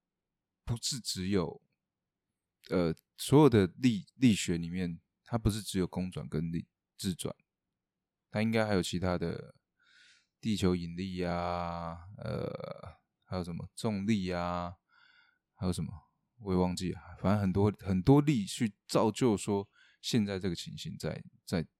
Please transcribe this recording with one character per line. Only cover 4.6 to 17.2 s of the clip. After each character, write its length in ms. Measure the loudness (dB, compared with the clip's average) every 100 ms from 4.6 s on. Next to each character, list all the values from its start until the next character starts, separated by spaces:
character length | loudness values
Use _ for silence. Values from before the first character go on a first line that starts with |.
| -4
面， 320 | -6 -6 -8 _ _
它 140 | _ -2
不 100 | -2
是 140 | -2
只 160 | -4 -2
有 80 | -2
公 240 | -2 -6
转 180 | -8 -6
跟 220 | -4 -4
力， 160 | -6 -8 _ _ -8
自 180 | -6
转， 180 | -4 -6 -10 _ _ _ _ _ _ _ _ _
它 120 | -2
应 80 | 0
该 160 | 2 2
还 80 |
有 80 | 2
其 160 | 0 0
他 180 | 0 0
的 380 | -2 -6 -10 _ _ _ _ _ -20 _ _ _
地 160 | -4 2
球 180 | 2
引 220 | 2 -2 -8
力 260 | -8 -4
啊， 880 | -2 -2 -2 -4 -4 -6 -8 -10 -14 -12
呃， 760 | -8 -6 -6 -8 -10 -14 -16 -20 _ _ -10
还 100 | -8
有 80 |
什 100 | -6
么 140 | -8 -10 -6
重 280 | -4 -2
力 280 | 0 0 0
啊， 420 | -2 -2 -4 -6 -10 _ _ _ _ _ _ _
还 120 | -6 -2
有 60 |
什 120 | -2
么 80 | -6 -10 -18 _ _ -12
我 140 | -2
也 60 | 2
忘 160 | 2
记 160 | 0 -4
了， 100 | -6 -10 -2